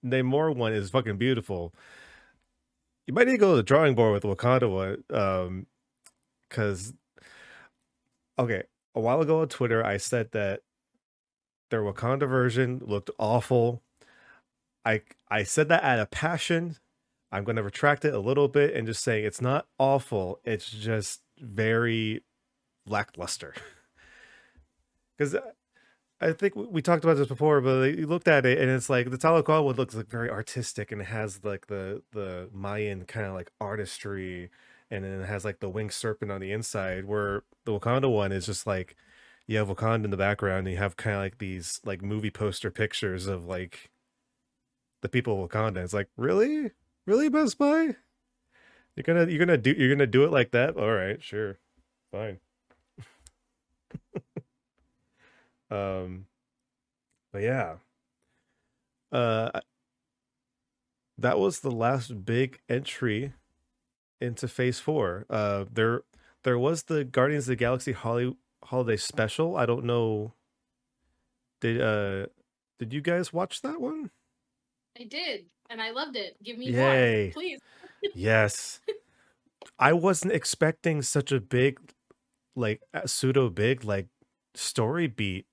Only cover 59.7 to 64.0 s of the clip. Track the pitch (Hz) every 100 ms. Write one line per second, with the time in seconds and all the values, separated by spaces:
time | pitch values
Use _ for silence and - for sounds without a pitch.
59.7 | _ _ _ _ _ _ _ _ _ _
60.7 | _ _ _ _ - - - 196 - 139
61.7 | 117 117 135 117 113 95 117 131 - _
62.7 | 123 139 - 123 107 139 - _ _ _
63.7 | _ _ _